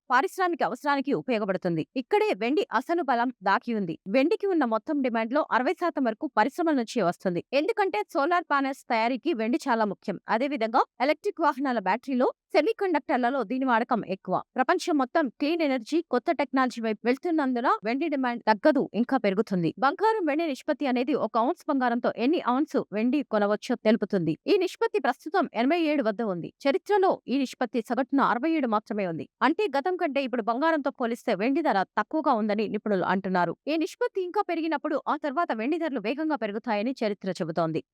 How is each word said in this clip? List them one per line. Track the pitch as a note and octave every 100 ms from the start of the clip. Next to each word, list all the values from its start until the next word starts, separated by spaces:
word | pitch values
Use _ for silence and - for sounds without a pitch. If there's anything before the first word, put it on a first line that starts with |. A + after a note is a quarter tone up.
| -
పారిశ్రామిక | B3+ F#4 - F4+ E4 F3
అవసరానికి | A#3+ D4 C#4+ C#4+ G3
ఉపయోగపడుతుంది. | - A3 G#3 F#3 F3+ E3 - C4
ఇక్కడే | - G#4 G#4+ G3
వెండి | A#3 D#4 - A3
అసలు | C4 E4+ C#4
బలం | A#3+ B3+ - F#3+
దాకి | G#3 - A3
ఉంది. | F3 - - B3
వెండికి | D4 A4 G4+
ఉన్న | E4+ B3
మొత్తం | A3 - D4 B3+
డిమాండ్ | A3+ A3+ C#4+
లో | - G#3+
అరవై | B3+ F#4
శాతం | F4 D#4 B3
వరకు | - D4+ -
పరిశ్రమల | C4+ - E4 C#4
నుంచే | A3+ A#3+ F3
వస్తుంది. | - F#3+ F3 - C4+
ఎందుకంటే | E4 A4 G4 G#4 G4+
సోలార్ | E4 C#4+ F4+ E4+
ప్యానెల్స్ | C#4+ C4+ C#4 -
తయారీకి | A3+ A#3 B3+ D#4 B3+
వెండి | A3 D4 C#4
చాలా | A3+ G#3+
ముఖ్యం. | F3 - F3+ -
అదేవిధంగా | A3 C#4 C4+ A3 B3 - - C4+
ఎలక్ట్రిక్ | D#4 G#4 F4 D#4
వాహనాల | B3+ C#4 A#3+ F#3
బ్యాటరీలో, | A3+ - B3+ C#4+ - _
సెమీకండక్టర్లలో | F#4 D#4 A4+ G4 D4 - B3+ A#3+ C#4 G3+
దీని | B3+ C4+
వాడకం | A3+ A#3+ A3+ -
ఎక్కువ. | F#3+ - E3+ - B3
ప్రపంచం | C4 F4 - D4+
మొత్తం | B3+ E4+ C#4 -
క్లీన్ | D4 E4+ D4+
ఎనర్జీ, | C4 A3 D#4+ -
కొత్త | B3 - D4
టెక్నాలజీ | C#4+ C4+ C4 A#3
వైపు | A3 G#3+ A3+
వెళ్తున్నందున | C4+ F4 D#4+ C4 A#3+ C4+ G#4+ G#3+
వెండి | C4 E4
డిమాండ్ | C#4+ B3+ A#3+ -
తగ్గదు, | A3 D#4 C4+ F#3 G3
ఇంకా | A#3+ B3+
పెరుగుతుంది. | G#3 F#3+ A3+ F#3 E3 -
బంగారం | C4 E4+ G#4+ A4 D#4+
వెండి | D4 E4
నిష్పత్తి | C4 - D4 C#4+
అనేది | B3 B3 A#3 G#3+
ఒక | A#3 A#3+
ఔన్స్ | F4+ -
బంగారంతో | C#4 B3 A#3+ A#3+ -
ఎన్ని | B3 E4+ -
ఔన్స్ | B3+ D#4 B3+ - G3+
వెండి | A#3+ D4 -
కొనవచ్చో | G#3+ G3+ G#3 - A#3 G#3+
తెలుపుతుంది. | A3 G3+ G3 D#3+ D#3 -
ఈ | G4
నిష్పత్తి | F#4 - A4+ G#4 B3+
ప్రస్తుతం | - D#4 F#4+ D4+ G#3
ఎనభై | B3+ F4 D#4
ఏడు | D4+ A3
వద్ద | G3 A3+
ఉంది. | F3 - -
చరిత్రలో | C#4 D#4 - G4+ F#4 - -
ఈ | C4
నిష్పత్తి | B3+ - B3 B3 -
సగటున | A#3 C4+ C#4 F#3
అరవై | A3+ D#4 D#4+
ఏడు | B3+
మాత్రమే | G#3+ - G#3+ F#3
ఉంది. | E3 - - A#3+
అంటే | E4 G#4+ C#4
గతం | F#4 F4+
కంటే | E4+ C4+ C4
ఇప్పుడు | B3 G#3+
బంగారంతో | A#3+ D#4+ D#4+ C4+ -
పోలిస్తే | A#3 A#3+ - F#3
వెండి | A3+ C#4 D4+
ధర | G3 F#3 -
తక్కువగా | - D#4 D4+ A#3
ఉందని | A3 G3+ G#3 G#3
నిపుణులు | G#3+ F#3+ -
అంటున్నారు. | G3 F#3 F#3 E3+ - -
ఈ | D#4+
నిష్పత్తి | D#4+ - A#4+ G4 F4+
ఇంకా | G#4 G4
పెరిగినప్పుడు | E4 D#4+ D4 D4+ C#4+ -
ఆ | C#4+ D4+
తర్వాత | C4+ D#4+ A3+
వెండి | A#3+ E4
ధరలు | D#4+ B3 G3
వేగంగా | D4 D#4+ C#4
పెరుగుతాయని | G#3+ G#3 B3 G#3 A3+ C4
చరిత్ర | A3 G#3 F#3+ F3
చెబుతోంది. | D#3+ D#3 E3 D#3 -